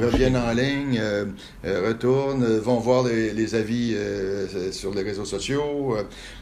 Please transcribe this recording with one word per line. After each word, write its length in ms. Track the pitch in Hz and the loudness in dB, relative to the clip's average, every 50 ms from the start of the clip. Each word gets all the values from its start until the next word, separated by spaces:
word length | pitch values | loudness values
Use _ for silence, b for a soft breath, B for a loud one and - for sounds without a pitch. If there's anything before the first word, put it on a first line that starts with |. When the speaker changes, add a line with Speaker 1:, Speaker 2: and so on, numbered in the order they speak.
| 117 | 2
Speaker 1:
reviennent 280 | 120 113 131 131 127 127 | 2 4 4 6 4 4
Speaker 2:
toucher. 100 | 123 120 | 4 2
Speaker 1:
en 80 | 117 117 | 2 2
ligne, 460 | 120 131 139 143 139 143 139 123 110 | 2 2 2 0 0 0 0 0 0
euh, 260 | 107 107 104 104 101 101 98 B B B B B - | 0 0 0 0 -2 -2 -6 B B B B B -4
euh, 220 | 87 95 87 92 110 | -2 0 0 0 0
retournent, 520 | 113 113 123 123 131 135 139 139 135 131 123 | 0 2 2 2 2 2 2 0 0 2 2
euh, 160 | 113 110 110 | 4 2 2
vont 200 | 101 120 127 117 | 2 2 2 2
voir 240 | 107 120 127 127 127 | 4 4 4 4 4
les, 260 | 120 117 113 110 110 104 | 2 2 2 0 0 0
les 220 | 110 113 104 107 | 0 0 0 0
avis, 400 | 113 107 107 120 120 120 117 107 | 0 0 0 -2 -2 0 0 0
euh, 800 | 104 104 101 101 101 95 95 98 101 98 90 92 95 90 95 92 | -2 -2 -2 -2 -2 -2 -2 -2 -4 -4 -4 -4 -4 -4 -4 -6
sur 200 | - 101 95 101 | -6 -6 -4 -4
les 100 | 101 95 | -4 -4
réseaux 220 | 104 101 98 101 | -4 -4 -6 -6
sociaux. 720 | - 101 98 - - 135 143 147 147 147 143 139 131 113 | -6 -6 -4 -4 -2 -2 -2 -2 -2 -2 -2 -2 -2 -2
Euh, 60 | 107 101 B B B B B B B | -2 -2 B B B B B B B